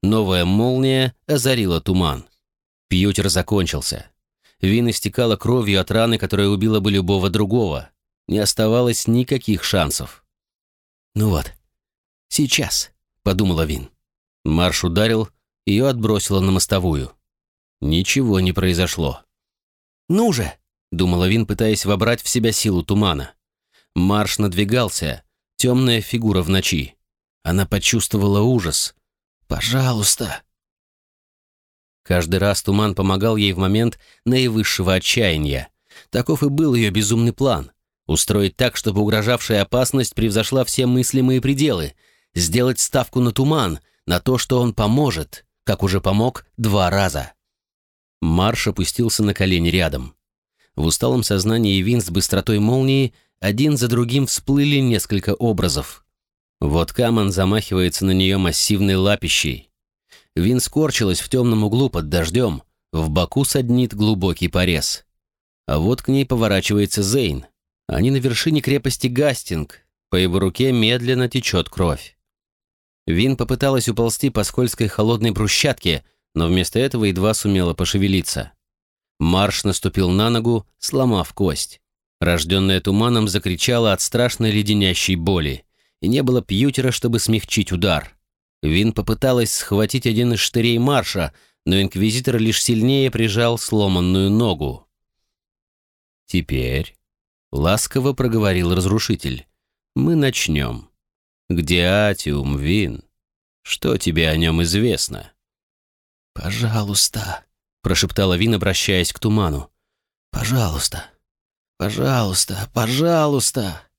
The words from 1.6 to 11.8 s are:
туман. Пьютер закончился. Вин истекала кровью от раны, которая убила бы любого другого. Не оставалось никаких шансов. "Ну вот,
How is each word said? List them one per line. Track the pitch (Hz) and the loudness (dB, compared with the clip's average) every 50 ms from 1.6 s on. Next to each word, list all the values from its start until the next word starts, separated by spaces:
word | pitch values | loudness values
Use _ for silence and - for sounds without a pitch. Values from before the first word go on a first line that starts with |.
| 107 92 85 80 | 0 0 0 -2
туман. | - - 92 92 90 78 69 64 - _ _ _ _ _ _ _ _ _ _ _ _ _ | 0 0 0 2 2 0 -2 -4 -10 _ _ _ _ _ _ _ _ _ _ _ _ _
Пьютер | - 90 95 101 98 - 90 98 | 0 2 2 2 0 0 -2 0
закончился. | - 92 90 - 107 101 90 80 - 73 - - - - - - _ _ _ _ _ _ _ _ _ _ | 0 -2 -2 0 0 0 0 -2 -4 -6 -6 -6 -8 -8 -12 -18 _ _ _ _ _ _ _ _ _ _
Вин | - 95 104 117 120 120 | 0 2 2 2 2 0
истекала | 107 - - 104 - - 123 117 107 | -2 -2 -6 -4 -2 -2 0 0 0
кровью | - - 113 120 127 113 101 98 95 | 0 0 0 0 2 2 2 2 0
от | 90 - | 0 0
раны, | - 113 113 117 113 | 0 0 2 2 0
которая | 107 - 92 - 98 101 98 | -2 -2 -2 -2 0 0 0
убила | 101 98 104 110 110 107 | 0 0 0 0 0 2
бы | 95 104 | 0 2
любого | 98 98 92 87 101 95 90 98 | 0 0 0 2 0 2 0 0
другого. | 87 107 107 95 107 123 113 90 76 65 - - _ _ _ _ _ _ _ - | 0 0 -2 0 0 0 0 -2 -4 -6 -8 -12 _ _ _ _ _ _ _ -4
Не | - 107 | -2 -2
оставалось | 104 98 - - 110 110 113 123 123 120 117 - - - | 0 -2 0 0 0 2 2 2 2 0 0 -2 -2 0
никаких | 113 123 123 - 139 127 - - 104 87 - | 0 0 0 0 -4 -4 -2 -2 -2 -2 -2
шансов. | - - 95 82 71 - - 67 - - _ _ _ _ _ _ _ _ _ _ _ _ _ _ _ _ _ _ _ _ | -2 0 0 0 0 -2 -6 -8 -10 -16 _ _ _ _ _ _ _ _ _ _ _ _ _ _ _ _ _ _ _ _
"Ну | 104 107 107 | 0 0 2
вот, | 92 76 - - - _ _ _ _ _ | 2 0 -2 -6 -14 _ _ _ _ _